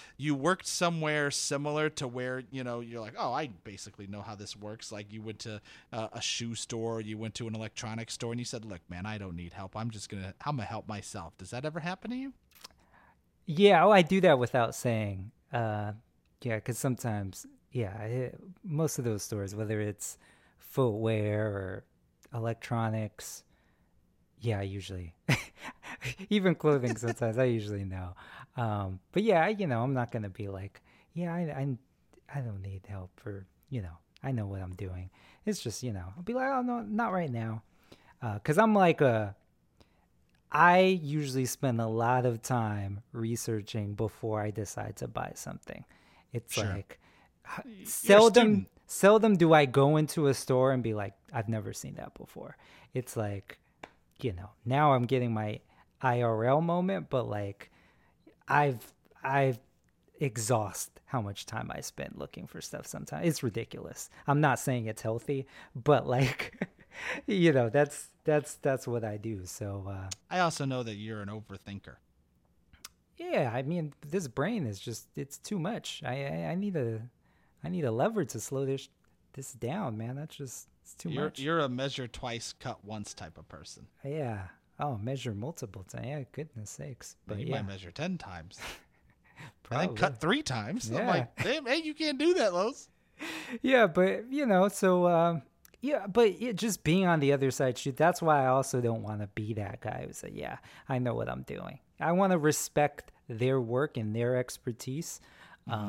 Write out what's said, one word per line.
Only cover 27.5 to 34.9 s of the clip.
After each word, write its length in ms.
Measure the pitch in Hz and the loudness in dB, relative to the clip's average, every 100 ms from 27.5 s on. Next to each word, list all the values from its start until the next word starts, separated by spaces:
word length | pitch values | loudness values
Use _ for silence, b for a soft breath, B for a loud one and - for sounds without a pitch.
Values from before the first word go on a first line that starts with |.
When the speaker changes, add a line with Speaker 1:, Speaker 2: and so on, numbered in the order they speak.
| 113 104 101 | 2 -2 -6
Speaker 2:
know. 320 | 95 92 90 90 B B B - | -6 -6 -10 -12 B B B -4
Um, 420 | 117 104 95 92 _ | -2 -2 -4 -6 _
but 120 | 180 | -2
yeah, 200 | 220 175 | 4 4
I, 60 | 170 | 4
you 180 | 214 185 | 2 0
know, 160 | 117 | 0
I'm 100 | 127 | 2
not 180 | 131 120 | 0 -2
gonna 180 | 120 104 | -4 -6
be 180 | 95 101 | -8 -8
like, 340 | 95 98 - b b b | -8 -10 -14 b b b
"Yeah, 200 | 165 175 | -8 -4
I, 60 | 170 | -4
I, 360 | 165 143 139 123 _ _ _ - _ | -4 -2 -4 -4 _ _ _ -20 _
I 80 | 143 | -8
don't 200 | 120 98 | -6 -8
need 240 | 95 98 - | -8 -10 -10
help," 340 | 101 90 - - | -12 -12 -14 -12
or, 200 | 101 95 _ - | -12 -14 _ -10
you 120 | 127 | -8
know, 160 | 90 80 _ _ | -8 -12 _ _
"I 80 | 135 | -6
know 160 | 123 101 | -4 -4
what 140 | 98 | -6
I'm 120 | 92 | -8
doing." 360 | 90 98 | -8 -8